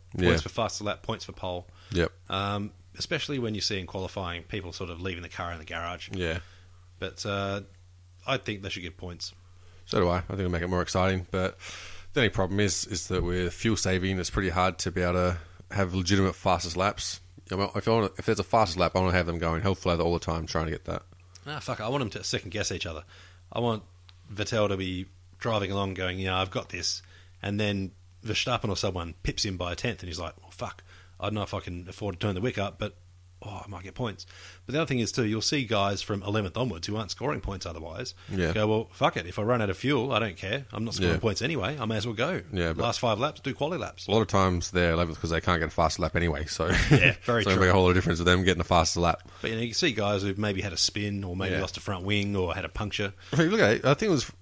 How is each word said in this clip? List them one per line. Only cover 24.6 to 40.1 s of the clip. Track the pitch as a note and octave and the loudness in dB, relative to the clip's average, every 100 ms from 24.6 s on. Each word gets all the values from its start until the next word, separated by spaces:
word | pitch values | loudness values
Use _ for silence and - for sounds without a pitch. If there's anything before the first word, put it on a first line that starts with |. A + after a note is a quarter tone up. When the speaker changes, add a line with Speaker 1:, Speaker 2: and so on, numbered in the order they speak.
| G2+ | 2
Speaker 2:
to | F#2+ | 2
be | F#2 F#2 F#2 - - - | -2 -4 -6 -12 -20 -8
driving | B2 G#2+ F#2+ | -2 0 0
along | G2 G2 | 0 -2
going, | F#2 F#2 F#2 | -2 -4 -2
"Yeah, | F#2+ F#2 | 0 0
I've | F#2+ | 0
got | B2 - | -4 -6
this." | F2+ - - - - - - | -6 -6 -6 -10 -20 -20 -8
And | G2+ G#2 | -4 0
then | G#2 G2+ F#2+ - - - | 0 0 -4 -10 -20 -12
Verstappen | A2+ G#2 - A#2+ G#2+ | -6 -2 -2 -2 -2
or | F#2 | -2
someone | G2+ F#2 E2+ E2 | -2 -2 -6 -6
pips | - - | -6 -2
him | A2 F2+ | -4 -4
by | F2 | -6
a | F2 | -4
tenth | B2 G2 | -4 -6
and | F2+ | -8
he's | E2 | -8
like, | E2 - | -8 -10
"Well, | - | -18
fuck, | - G#2+ - - - - - | -12 -10 -12 -20 -20 -20 -8
I | G2+ | -4
don't | |
know | G#2+ | -4
if | G2 | -4
I | G2 | -6
can | - F2 F2 | -8 -10 -10
afford | - G#2 F2+ | -8 -6 -2
to | A2 | -2
turn | |
the | F#2 | 0
wick | A#2+ A2 | -2 -2
up, | G2 - | -4 -6
but, | G#2+ - - - - - | -10 -10 -20 -20 -20 -16
oh, | G#2 F#2+ | -12 -12
I | G2+ | -12
might | F2+ | -12
get | F#2+ | -12
points." | - A#2+ F#2+ - - - - | -6 -6 -6 -14 -20 -20 -18
But | - | -6
the | C#3 | -4
other | D#3 | -2
thing | B2+ | 0
is, | G#2+ | 0
too, | - | 0
you'll | A2 A2 | 0 0
see | - D3+ | 0 0
guys | A2 G#2+ G2+ G2 | 0 2 2 0
from | - G2+ | -4 -4
eleventh | G2+ G#2+ F#2+ A2 | 0 0 0 -2
onwards | C3 E2+ E2 | -2 -4 -6
who | G#2+ | -6
aren't | G#2 | -6
scoring | - C3+ C3+ | -6 -4 -4
points | - F#2+ F2 | -4 -6 -8
otherwise | D#2+ E2 E2 - - - | -10 -10 -10 -10 -12 -6
Speaker 1:
Yeah. | G2 E2 | 0 2
Speaker 2:
go, | G#2 G#2+ | 2 2
"Well, | A2 A2+ | 2 -2
fuck | - D3 A#2 | -2 -2 0
it. | F2 | -6
If | E2+ | -4
I | |
run | G#2+ B2 | 0 2
out | G2+ | 0
of | F#2 | -2
fuel, | C3 C#3+ C3 | 0 0 2